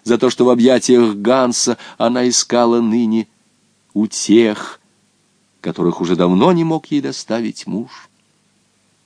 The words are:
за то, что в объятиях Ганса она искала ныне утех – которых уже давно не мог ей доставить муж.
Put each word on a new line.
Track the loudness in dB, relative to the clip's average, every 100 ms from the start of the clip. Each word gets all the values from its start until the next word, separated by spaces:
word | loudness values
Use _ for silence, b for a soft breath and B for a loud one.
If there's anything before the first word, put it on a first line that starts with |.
за | -2 0
то, | 0
что | 2
в | 2
объятиях | 4 4 2 4 4 4 0
Ганса | 0 0 0 -2 -4 -6 B B
она | -2 0 -2
искала | -2 -2 0 2 2
ныне | 0 0 0 -2 -4 _ _ _ _ _ _
утех – | -4 -4 -4 2 4 4 0 -10 -18 _ _ _ _ _ _ _ _
которых | -10 -4 -2 -2
уже | -2 0
давно | 2 2 2
не | 2
мог | -2 -4 -4
ей | -6
доставить | -6 -10 -8 -6 -6 -10 -10
муж. | -10 -10 -16 -20 _ _ _ _ _ _ _ _ _